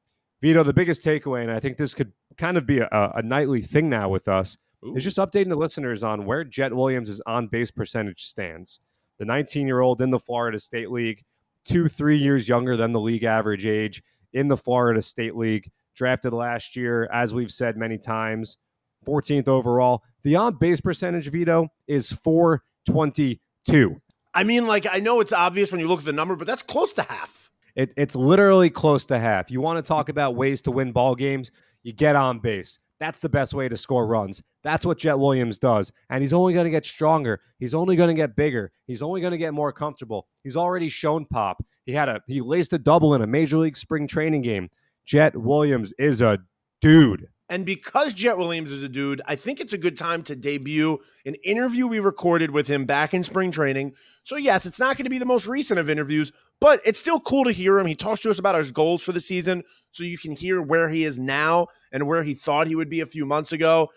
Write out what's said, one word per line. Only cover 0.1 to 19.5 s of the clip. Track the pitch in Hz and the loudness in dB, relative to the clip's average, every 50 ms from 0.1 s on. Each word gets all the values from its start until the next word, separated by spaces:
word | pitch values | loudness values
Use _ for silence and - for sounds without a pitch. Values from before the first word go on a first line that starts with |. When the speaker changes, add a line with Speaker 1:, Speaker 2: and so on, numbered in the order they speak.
| _ _ _ _ _ _ | _ _ _ _ _ _
Speaker 1:
Vito, | - 156 160 165 | 2 4 6 6
the | 156 143 135 | 6 4 2
biggest | 139 180 170 156 - | 0 0 -2 -4 -2
takeaway, | - 156 156 147 - 143 127 123 117 | -2 -2 -2 -2 -4 -6 -6 -6 -4
and | 117 | -4
I | 113 110 | -4 -4
think | 135 139 123 | -6 -6 -6
this | - 147 127 - | -6 -6 -6 -6
could | - 135 101 - _ _ _ _ | -6 -8 -8 -10 _ _ _ _
kind | - 170 170 180 | -8 -4 -2 -2
of | 170 131 | 0 0
be | 113 143 127 | 0 2 0
a, | 113 - - 107 101 98 - | 0 2 2 2 2 2 0
a | 113 113 | -4 -4
nightly | 113 127 143 151 135 135 117 | -2 -2 0 0 0 0 -2
thing | - - - 147 160 156 | -2 0 0 2 2 2
now | 127 110 101 95 | 0 0 0 0
with | 98 92 - | -2 -2 0
us, | 107 95 95 95 - - - _ _ _ _ - | 0 0 0 0 -2 -8 -16 _ _ _ _ -14
Speaker 2:
Ooh. | 117 135 | -10 -8
Speaker 1:
is | 131 139 | -6 -6
just | 196 190 | -4 -2
updating | 196 196 190 - 202 196 185 | -2 -2 0 0 0 0 0
the | 170 | 0
listeners | 147 160 156 - 165 143 123 117 101 117 | -2 -2 -4 -4 -6 -6 -6 -4 -4 -4
on | 110 107 104 101 | -4 -4 -4 -4
where | 98 123 156 165 | -4 -4 -4 -4
Jet | 131 - 135 135 135 113 | -6 -4 -4 -4 -2 0
Williams' | 127 131 135 131 127 117 107 101 104 - | 0 0 0 0 -2 -4 -6 -10 -10 -8
on-base | 110 113 120 117 101 - 117 120 - | -4 -4 -4 -4 -4 -4 -4 -4 -4
percentage | - - 107 - - 117 107 101 90 - - | -6 -8 -8 -6 -6 -6 -6 -6 -8 -12 -14
stands. | - - - 98 85 80 85 90 - - - _ _ _ _ _ _ _ | -14 -10 -10 -10 -10 -12 -14 -18 -20 -20 -20 _ _ _ _ _ _ _
The | - 104 | -10 -6
nineteen-year-old | 107 123 143 147 - - 147 139 135 127 123 127 127 123 113 | -4 -4 -4 -4 -4 -4 -4 -2 0 2 2 2 2 2 2
in | 127 131 | 0 0
the | 127 117 | 0 -2
Florida | - - 120 120 120 117 110 107 | -2 -4 -6 -4 -4 -4 -4 -6
State | - - - 117 113 95 | -8 -8 -10 -8 -8 -6
League, | 123 120 120 113 107 - _ _ _ _ _ _ _ _ - | -6 -4 -4 -4 -6 -8 _ _ _ _ _ _ _ _ -6
two, | - - 175 170 | -2 0 2 2
three | 156 - - 147 147 151 | 0 0 0 2 2 4
years | 147 139 139 139 135 107 107 | 4 4 4 2 2 2 2
younger | 120 120 123 127 123 | 2 2 2 0 0
than | 113 113 113 | 0 0 0
the | 117 113 | 0 0
league | 107 113 117 110 117 | 0 -2 -2 0 0
average | 113 110 110 104 107 104 95 101 | 0 0 2 0 0 -2 -2 -2
age | 110 107 107 107 104 101 - - _ _ _ _ _ - | -2 0 0 -2 -4 -6 -12 -20 _ _ _ _ _ -4
in | 131 139 143 | -2 0 0
the | 135 | 0
Florida | 117 - 123 123 123 123 120 113 110 | -2 -2 0 0 2 2 2 2 2
State | 98 - - - 113 113 82 | -2 -4 -6 -8 -6 -6 -4
League, | 117 113 113 110 104 - - - _ _ _ _ | -4 -2 -2 -2 -2 -4 -10 -20 _ _ _ _
drafted | - 127 127 127 123 - 127 117 | -4 -2 -2 -2 -2 -4 -4 -4
last | 117 120 120 120 113 - - - | -4 -4 -6 -6 -8 -10 -12 -10
year, | 127 123 120 120 117 113 - - | -6 -4 -2 -2 -2 -2 -2 -2
as | 120 123 110 107 | -2 -2 -2 -2
we've | 123 120 107 | -4 -6 -6
said | - - 127 117 110 | -6 -4 -4 -4 -4
many | 110 113 113 113 | -4 -6 -6 -6
times, | 104 - 120 110 110 110 110 110 110 113 - - - _ _ _ _ _ _ _ _ _ | -8 -6 -6 -4 -4 -4 -4 -6 -6 -8 -10 -14 -18 _ _ _ _ _ _ _ _ _
fourteenth | - 143 147 - - 147 143 120 | -4 -4 -4 -2 -2 -2 0 2
overall. | 135 | 2